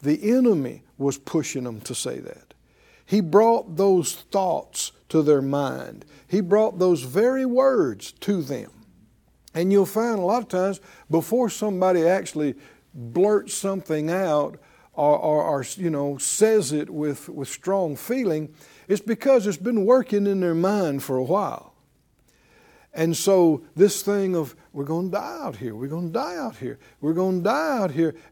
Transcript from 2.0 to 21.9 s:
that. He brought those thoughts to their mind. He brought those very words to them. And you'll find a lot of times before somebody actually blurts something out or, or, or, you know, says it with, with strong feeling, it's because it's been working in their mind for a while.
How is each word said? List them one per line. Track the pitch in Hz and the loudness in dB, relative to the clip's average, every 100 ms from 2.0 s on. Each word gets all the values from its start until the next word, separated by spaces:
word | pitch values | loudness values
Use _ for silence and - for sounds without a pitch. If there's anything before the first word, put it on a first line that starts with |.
| 127 123 | -8 -8
that. | 50 - _ _ _ _ _ _ - | -12 -18 _ _ _ _ _ _ -2
He | 208 | 0
brought | 165 196 226 233 - 160 | 4 6 6 4 -2 0
those | 196 185 135 | 2 2 0
thoughts | - - 196 185 147 - - - - _ | -8 -4 -2 0 -2 -6 -10 -10 -12 _
to | 160 | 0
their | 147 143 | 4 2
mind. | 135 143 135 131 - 107 - - _ | 2 -2 -2 -6 -12 -16 -20 -20 _
He | 196 | -2
brought | 175 208 214 180 | 2 2 2 2
those | 180 160 | 2 2
very | 127 160 240 262 262 | 0 0 0 0 0
words | 247 269 247 139 98 - | 2 2 2 0 -2 -12
to | - - 190 | -8 -4 -2
them. | 135 123 107 - - _ _ _ _ _ - | -4 -8 -10 -20 -20 _ _ _ _ _ -10
And | 160 185 | -2 2
you'll | 202 185 | 4 4
find | 214 233 214 | 0 -2 0
a | |
lot | 180 240 | 0 0
of | 208 | -2
times | 185 196 190 - - - | -2 -2 -4 -12 -20 -2
before | 165 - 240 226 | -2 0 0 0
somebody | - 214 185 185 180 165 | -2 -4 0 2 4 4
actually | 190 180 151 147 - - _ _ | 2 -2 -4 -4 -4 -12 _ _
blurts | 139 117 170 202 208 - | -16 -6 2 4 2 0
something | - 196 196 - 151 156 | -6 -4 -4 -4 -2 -2
out | 185 180 151 143 - _ _ _ - | -2 0 0 0 -6 _ _ _ 0
or, | 147 151 | 2 2
or, | 156 151 | 2 0
or, | - 139 - - | 0 -2 -4 -4
you | 175 | -4
know, | 143 143 139 | -2 -4 -4
says | - - 214 220 135 | -4 2 4 4 2
it | 151 147 | -2 -4
with, | 156 151 135 - | -4 -4 -4 -10
with | 143 135 | -10 -10
strong | - 185 196 165 135 | -8 -2 -2 -2 -6
feeling, | - 254 208 156 151 - - - - | -4 -2 0 -2 -4 -14 -20 -20 -2
it's | 202 | -2
because | 214 220 269 254 202 | 0 0 4 4 2
it's | 165 | -2
been | 208 226 196 | -2 0 4
working | 262 254 202 202 | 4 4 0 0
in | 196 | 0
their | 175 165 | 0 2
mind | 185 208 165 139 | 2 0 0 -2
for | 139 131 | -4 -4
a | |
while. | 127 196 160 - - _ _ | 0 0 -2 -8 -14 _ _